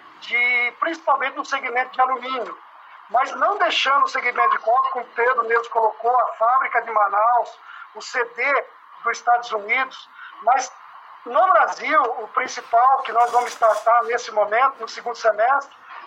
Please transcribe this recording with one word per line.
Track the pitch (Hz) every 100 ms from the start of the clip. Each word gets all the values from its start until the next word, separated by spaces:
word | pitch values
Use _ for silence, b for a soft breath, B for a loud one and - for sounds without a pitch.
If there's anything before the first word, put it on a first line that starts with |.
| - -
de, | - 233 247 247 240 -
principalmente | 302 330 - 269 262 277
no | 277
segmento | 269 262 240 254
de | -
alumínio, | 254 254 254 254 190 - - - B B -
mas | 220 277 254
não | 311 403
deixando | 349 - 269 277
o | 262
segmento | 254 240 247 240
de | -
cobre, | 220 247 262
como | 254 -
o |
Pedro | - 240 254 220
mesmo | 233 226
colocou, | 226 220 - 233 247
a | 220
fábrica | - 226 262 262 240
de | 233
Manaus, | 220 202 202 226 240 220 - B B B 214
o |
C | - 262
D | 233 - 269 269 - - - - 233
dos | 233
Estados | - 240 -
Unidos, | 214 202 247 262 - - B B B
mas | 214 262 - - - - - - 247
no | 269 370
Brasil, | 339 254 - 247 311 247 233
o | 214
principal | - 156 - - 233 254 269
que | 254
nós | 220 240
vamos | 240 247
startar | - 226 208 226 240
nesse | 226 233 233
momento, | 214 202 220 269 -
no | 220
segundo | 226 240 233
semestre, | 226 208 233 277 - - B B